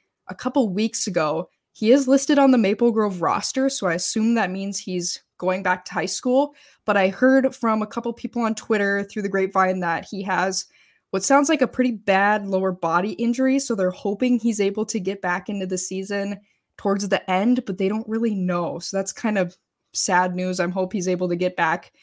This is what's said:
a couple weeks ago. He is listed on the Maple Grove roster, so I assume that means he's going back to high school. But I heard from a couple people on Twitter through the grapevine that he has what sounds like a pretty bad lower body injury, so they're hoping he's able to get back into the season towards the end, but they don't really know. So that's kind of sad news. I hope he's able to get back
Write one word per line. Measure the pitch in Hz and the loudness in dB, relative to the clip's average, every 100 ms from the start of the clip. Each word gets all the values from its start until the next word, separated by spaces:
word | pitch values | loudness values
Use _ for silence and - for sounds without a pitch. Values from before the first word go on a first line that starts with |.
| _ _ - | _ _ -16
a | - | -8
couple | 254 277 226 | -2 0 0
weeks | 180 220 - - | 0 -2 -2 -2
ago. | 175 156 160 180 _ _ | 0 0 -2 -6 _ _
He | - 214 | -2 6
is | 277 254 | 6 6
listed | 269 - 285 | 4 4 6
on | 277 | 6
the | 247 | 6
Maple | 196 208 240 | 4 4 2
Grove | 220 208 185 | 2 0 0
roster, | 165 - - - 269 | 0 0 -2 0 0
so | 262 190 | 0 -2
I | |
assume | 170 - 220 220 | -2 -2 0 2
that | 233 185 | 2 0
means | 190 196 196 | -4 -6 -8
he's | - 180 175 - _ _ | -6 -4 -4 -8 _ _
going | 180 185 | -2 -2
back | 185 185 - | -2 -2 -4
to | |
high | 202 190 | -6 -4
school. | - 254 254 294 - - _ - | -4 0 2 0 -4 -20 _ -2
But | 202 | 2
I | 190 | 2
heard | 190 262 269 262 262 | 2 4 4 2 -2
from | 226 220 | -2 -2
a | 214 | -2
couple | - 233 | -6 -8
people | 233 226 233 | -8 -8 -4
on | 226 220 | -2 -4
Twitter | - 214 202 202 | -2 0 0 -2
through | 202 - | -4 -6
the | 196 | -4
grapevine | 196 190 190 185 185 | -2 0 2 0 0
that | 175 165 - | -2 -4 -6
he | 190 | -10
has | 190 185 190 190 - _ _ _ _ | -4 -2 0 -2 -8 _ _ _ _
what | 190 190 | -4 4
sounds | 277 285 | 4 4
like | 311 | 2
a | 247 | 0
pretty | - 254 | 0 -2
bad | 220 - 190 202 214 202 | 0 0 2 4 2 0
lower | 190 190 | 0 0
body | 180 165 170 196 | -2 0 0 0
injury, | - 233 240 262 269 | -2 -2 2 2 2
so | 269 220 | 0 0
they're | 185 | 0
hoping | 180 208 202 254 240 | 0 -4 0 2 2
he's | 226 208 | 2 0
able | 196 202 214 | 0 0 -4
to | 220 | -4
get | 185 196 | -4 -4
back | 185 180 190 | -4 -4 -4
into | 202 185 | -6 -4
the | 185 | -4
season | - 190 190 202 196 202 _ _ _ - | -4 -6 -6 -4 -4 -8 _ _ _ -6
towards | 208 196 202 | -2 0 0
the | 185 - | -2 0
end, | 185 214 247 233 | 0 2 0 -2
but | 185 | -2
they | 190 | -2
don't | 208 220 | -2 -4
really | 220 233 | -2 -2
know. | 202 180 156 160 165 | -2 -2 -2 -4 -6
So | - 196 | -6 -4
that's | 196 | -6
kind | - 226 214 | -4 -2 0
of | 180 - _ _ _ | -2 -6 _ _ _
sad | - - 180 185 180 | -4 2 2 2 -2
news. | 185 180 | -4 -2
I | 175 | -2
hope | 185 185 | -2 -2
he's | 208 180 | -2 -2
able | 180 180 | -2 -2
to | 175 | 0
get | 180 180 | -2 0
back | 165 175 - _ | -2 -2 -6 _